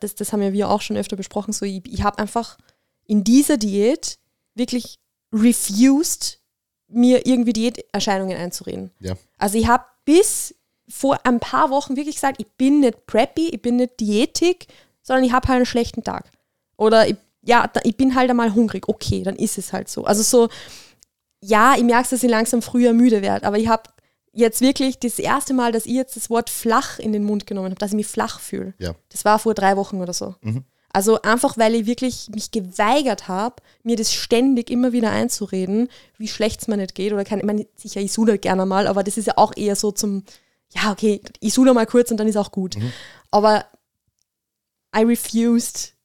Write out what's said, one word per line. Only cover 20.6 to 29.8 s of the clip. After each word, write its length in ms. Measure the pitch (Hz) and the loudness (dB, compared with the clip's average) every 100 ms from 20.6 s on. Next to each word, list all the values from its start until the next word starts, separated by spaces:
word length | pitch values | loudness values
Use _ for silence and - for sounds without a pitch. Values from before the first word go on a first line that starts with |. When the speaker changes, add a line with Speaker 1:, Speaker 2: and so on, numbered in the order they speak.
| - - - _ _ _ _ _ | -20 -20 -20 _ _ _ _ _
Speaker 1:
ja, 340 | 196 214 240 262 | 0 4 6 4
ich 80 | |
merk's, 260 | 240 240 254 | 4 2 0
dass 120 | 254 | 0
ich 60 | 247 | 2
langsam 300 | 220 226 240 | 2 0 -2
früher 320 | - 247 247 | 0 2 4
müde 300 | 226 247 214 | 6 6 4
werd, 220 | 196 196 | 0 -2
aber 140 | - 208 | -2 0
ich 100 | 220 | 0
hab 260 | 220 - _ _ _ _ | 0 -2 _ _ _ _
jetzt 280 | 214 226 226 | 0 2 2
wirklich 380 | 254 277 269 254 | 0 2 -2 -2
das 200 | 240 - | -6 -4
erste 360 | - 190 - | 0 0 0
Mal, 160 | 262 240 | 0 0
dass 140 | 226 214 | -2 -2
ich 60 | |
jetzt 220 | 247 262 226 | -4 -4 -8
das 120 | - | -4
Wort 220 | 233 233 | -4 -4
flach 480 | - 233 226 - - | -4 0 0 -2 -6
in 140 | 220 | -4
den 120 | 208 | -2
Mund 220 | 208 208 - | -2 -4 -6
genommen 240 | 202 190 | -8 -6
hab, 60 | 190 | -6
dass 120 | 202 | -4
ich 60 | 214 | -4
mich 100 | 208 | -4
flach 340 | - 220 - | -4 -6 -8
fühl. 340 | - 196 190 - | -12 -10 -10 -8
Speaker 2:
Ja. 160 | 87 82 _ | -8 -10 _
Speaker 1:
Das 140 | - | -4
war 140 | 208 214 | 2 2
vor 160 | 226 | 0
drei 220 | 214 190 | 0 2
Wochen 240 | 196 | 0